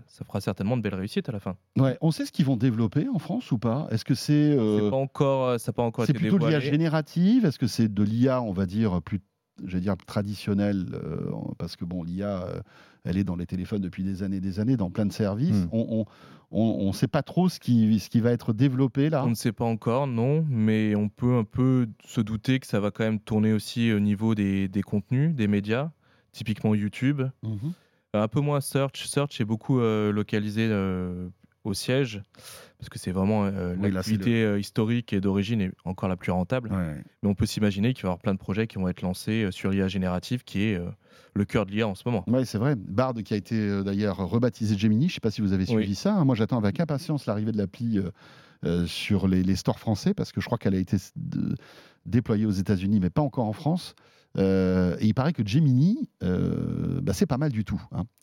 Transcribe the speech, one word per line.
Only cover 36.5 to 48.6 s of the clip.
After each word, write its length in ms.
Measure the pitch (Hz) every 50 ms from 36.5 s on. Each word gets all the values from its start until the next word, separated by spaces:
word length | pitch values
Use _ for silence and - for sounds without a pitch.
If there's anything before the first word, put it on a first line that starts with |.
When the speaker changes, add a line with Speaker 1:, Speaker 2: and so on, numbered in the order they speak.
| 131 131 120 110
Speaker 2:
Ouais. 320 | 98 95 87 80 76 67 - - _ - -
Speaker 1:
Mais 60 | 101
on 40 | 101
peut 140 | - 110 107
s'imaginer 480 | - - 107 104 95 98 101 123 127
qu'il 80 | - -
va 60 | 92
y 20 |
avoir 80 | 90 90
plein 160 | - 107 98
de 20 | 95
projets 300 | - - 98 104 113 110
qui 80 | -
vont 120 | 104 95 90
être 140 | 90 -
lancés, 440 | - 90 92 - - - 107 113 110
euh, 60 | 95
sur 200 | 90 - - 98
l'I 100 | 95 98
A 60 | 95 95
générative, 560 | 92 101 92 92 90 90 - - 127 123 -
qui 180 | - - 98
est, 140 | 101 113 104
euh, 160 | 87 87 87 - - _ _ - - - - -
le 100 | 98 101
cœur 220 | - - 120 104
de 60 | 95
l'I 100 | 98 107
A 60 | 113 107
en 80 | 95
ce 80 | - -
moment. 180 | 123 123 104 - -
Speaker 2:
Ouais, 180 | 117 131 127
c'est 140 | - - 104
vrai. 160 | 110 143 147
Bard 400 | 110 92 85 92 107 127 131 123
qui 180 | 113 107 - 113
a 40 | 104
été, 180 | 92 - 117
euh, 260 | 110 107 101 101 98
d'ailleurs 360 | 98 98 101 101 107 104 92 92
rebaptisé 600 | 98 85 95 117 120 123 - - 113 104 107 98
Gemini, 320 | 107 113 107 110 151 185
je 60 | -
sais 40 | -
pas 120 | - 113
si 100 | - -
vous 120 | 107 95 98
avez 120 | 92 95
suivi 220 | 90 117 110 107 101
Speaker 1:
Oui. 80 | 101
Speaker 2:
ça, 180 | - - 196 214
hein. 100 | 196 156
Moi, 120 | 135 127
j'attends 240 | 101 113 - - 123
avec 200 | - - 180 147
impatience 460 | 175 156 151 131 - - 156 139 -
l'arrivée 260 | - 107 104 107 110
de 60 | 110 104
l'appli, 400 | 101 95 - - 120 117 110 98
euh, 140 | 95 90 - _ - - - - - - - -